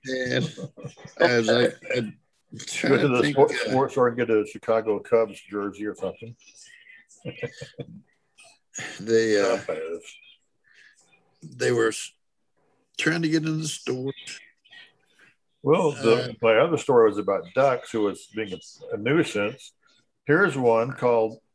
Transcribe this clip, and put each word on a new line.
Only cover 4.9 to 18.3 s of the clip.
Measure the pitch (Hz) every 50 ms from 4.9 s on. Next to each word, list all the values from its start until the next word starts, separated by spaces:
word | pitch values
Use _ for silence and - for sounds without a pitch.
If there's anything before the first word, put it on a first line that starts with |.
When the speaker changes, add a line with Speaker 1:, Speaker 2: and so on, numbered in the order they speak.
| 104
Speaker 2:
Cubs | 98 - - 120 113 113 107 98 -
jersey | - - 104 104 101 101 92 95 107
or | 107 92
something. | - 95 92 82 - - 120 120 _ _ - _ - - - - - - - - - _ _ - _ _
<laughs> | - - - - 160 - - - - _ - 156 - 170 208 _ _ _ _ _ _ _ _ - - _ _ _ _ _ 98 95 - - -
Speaker 1:
They, | 95 110 113 113 113 110 107 101
uh, | 98 95 117
Speaker 2:
Not | 110 -
bears. | - 85 - - - 85 - - - - - _ - - _ _ _ _ _ _ _ _ _ - - _ _ _ _ _ _ _ _ _ _ -
Speaker 1:
they | 156 131 123 127 123
were | 123 117 113 110
s-, | 110 - - - _ _ _ _ _ _ _ _ _ _ _ _ _ _ _ _ _
trying | - - 160 165 170
to | 165 156
get | 160 160 151
in | 160 160 156
the | 160
store. | 151 - - - - 127 127 127 139 - - - - - - - _ _ _ _ _ - - - _ _ _ _ _ _ _ - _ _ _ _ _ _ _ -
Speaker 2:
Well, | 135 156 190 185 151
the, | 135 - 135 113 113 120 127 123
Speaker 1:
Uh, | 113 _
Speaker 2:
my | - 113 110
other | 110 143 170 165
story | 139 - - 135 120 113 107
was | 98 101
about | 98 95 98 98 - 87 -
ducks | 131 135 139 127 120 - -
who | - 113
was | 104 101 92 - - -